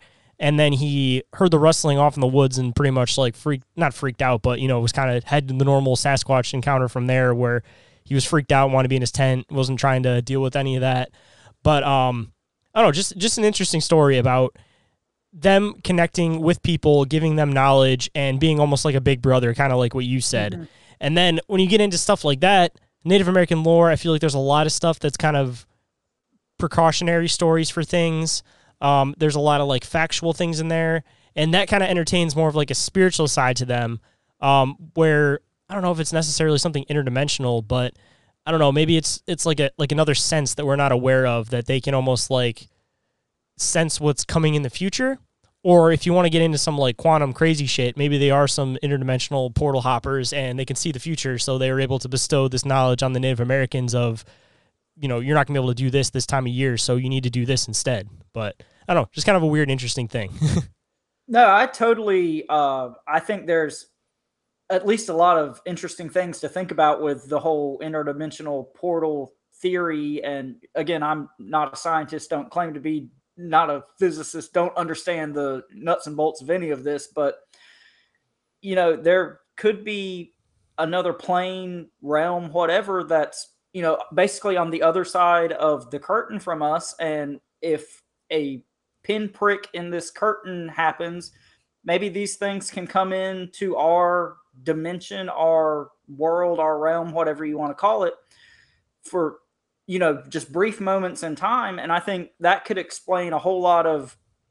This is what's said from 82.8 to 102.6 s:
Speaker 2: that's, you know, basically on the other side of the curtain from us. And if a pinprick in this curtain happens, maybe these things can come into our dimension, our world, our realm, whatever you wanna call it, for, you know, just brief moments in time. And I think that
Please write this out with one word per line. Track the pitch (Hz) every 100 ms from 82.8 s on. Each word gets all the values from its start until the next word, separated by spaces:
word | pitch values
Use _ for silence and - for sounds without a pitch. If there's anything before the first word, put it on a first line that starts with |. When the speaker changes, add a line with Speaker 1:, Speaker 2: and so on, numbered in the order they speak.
| 196 185
Speaker 2:
that's, | 160 160 147 - - _ _
you | 180
know, | 165 160 -
basically | 156 202 - 208 180
on | 165
the | 165
other | 165 180
side | 175 185 175 170 165
of | 156 156 143 117
the | 143
curtain | - 214 - 214
from | 185 170
us. | 151 165 - -
And | 165 151 143 135 _ -
if | 165 151 - _ _ _ -
a | 160 143 131 _ _ _ _
pinprick | - 214 214 - 202 196 -
in | 175 175
this | 170 170
curtain | - 214 208 185 175 165
happens, | 156 160 - 170 175 - _ _ _ _ _
maybe | - 180 202
these | 185 202
things | - 202 196 -
can | 202 175
come | 190 190
into | 190 190 190 180 - 196 156
our | 160 175 175 175 170 - _ 127
dimension, | 131 156 165 180 - 202 185
our | - 165 160 156 151 143 _ _
world, | 139 160 175 175 165
our | 156 151
realm, | 160 170 170
whatever | 160 160 147
you | 156 151
wanna | 147
call | 143 202 220
it, | 175 - _ _ _ _ _ _ _ _
for, | - 180 156 - _ _ _ _ -
you | 180
know, | 170 139 -
just | 160 -
brief | 156 220 214
moments | 190 190 180 -
in | 165 147
time. | 196 247 208 180
And | 156
I | 170
think | 208 185 170 -
that | 170 190